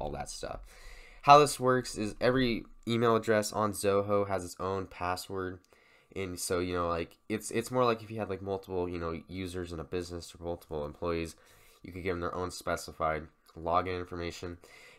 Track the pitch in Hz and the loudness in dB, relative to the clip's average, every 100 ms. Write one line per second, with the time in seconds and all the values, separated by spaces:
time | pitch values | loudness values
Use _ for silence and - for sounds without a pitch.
0 | 73 71 - - - - - - - - | -6 -6 -8 -8 -8 -8 -12 -18 -18 -18
1 | - - - 139 143 - 127 127 123 - | -20 2 10 12 10 4 4 4 2 -2
2 | 104 - 117 131 123 110 - - - 117 | -4 0 2 4 2 0 -6 -10 -2 2
3 | 120 113 110 107 104 - 107 95 101 98 | 4 4 4 2 2 0 -2 0 2 2
4 | 101 101 101 95 90 - 92 98 90 - | 4 2 2 -2 -4 -6 -4 -2 -6 -6
5 | 90 90 - 98 92 92 _ _ _ _ | -4 -4 -4 -6 -6 -6 _ _ _ _
6 | _ - 95 85 - 90 90 87 85 85 | _ -8 -6 -6 -2 0 0 0 0 -2
7 | 87 - - 107 - 113 117 127 120 113 | -4 -8 -6 -6 -2 -4 -2 2 2 2
8 | 104 110 98 95 98 98 95 92 90 87 | -2 -6 -4 -4 -4 -4 -4 -2 -2 -2
9 | 85 85 - 92 92 90 87 85 78 90 | -4 -6 -8 -8 -6 -6 -8 -8 -6 -6
10 | 87 87 - - 85 85 - 78 73 73 | -6 -8 -12 -10 -8 -8 -6 -6 -6 -4
11 | 87 85 82 - - - - - - 90 | -2 -2 -4 -10 -20 -20 -20 -20 -16 -8
12 | 90 87 85 90 90 - - 85 - - | -4 -2 -4 -4 -6 -6 -4 -4 -4 -4
13 | 80 78 78 _ _ - 82 87 90 90 | -2 -2 -6 _ _ -8 0 2 2 -4
14 | 90 87 85 - 90 85 - - - | -6 -6 -8 -8 -10 -12 -18 -20 -20